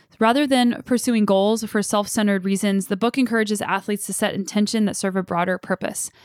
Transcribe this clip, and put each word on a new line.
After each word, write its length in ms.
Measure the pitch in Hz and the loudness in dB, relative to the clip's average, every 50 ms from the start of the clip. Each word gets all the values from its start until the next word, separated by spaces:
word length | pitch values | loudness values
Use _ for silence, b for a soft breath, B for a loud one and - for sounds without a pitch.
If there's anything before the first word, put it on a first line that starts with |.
| b b b - | b b b 0
Rather 280 | 220 220 240 285 302 | 2 2 4 2 2
than 360 | 262 269 254 247 240 - - - | 2 2 4 4 2 2 0 -2
pursuing 400 | - 254 233 - 254 240 220 208 | -2 -2 0 2 2 2 2 4
goals 400 | 196 196 190 196 208 226 220 220 | 4 4 4 4 4 2 0 -2
for 180 | 214 - 214 196 | -2 -2 -2 0
self-centered 640 | - - 208 208 - - 233 208 202 202 190 180 | 0 0 0 0 0 -2 0 2 2 2 0 0
reasons, 420 | 196 196 190 - 202 196 196 185 | 0 0 0 0 0 0 0 0
the 100 | - 208 | -2 -2
book 220 | 185 226 240 - 277 | -2 0 0 0 0
encourages 420 | 254 226 226 226 220 208 214 202 | 0 2 2 0 0 0 -2 -2
athletes 460 | - - 180 196 190 - 208 202 - | -2 -2 -4 -4 -2 -4 -4 -4 -4
to 60 | - 190 | -6 -4
set 220 | - 220 208 - | -2 -2 -2 -2
intention 500 | - 190 - - 208 208 202 - 226 214 | -4 -6 -2 0 0 0 2 2 0 0
that 120 | 190 - | 0 0
serve 200 | - - 196 185 | -2 -4 -2 -2
a 60 | 190 185 | -2 -4
broader 360 | - 185 170 175 185 180 175 | -2 -2 -2 0 0 -2 -4
purpose. 520 | - - 190 - - - - - - - b b | -4 -4 -6 -4 -4 -6 -6 -8 -8 -10 b b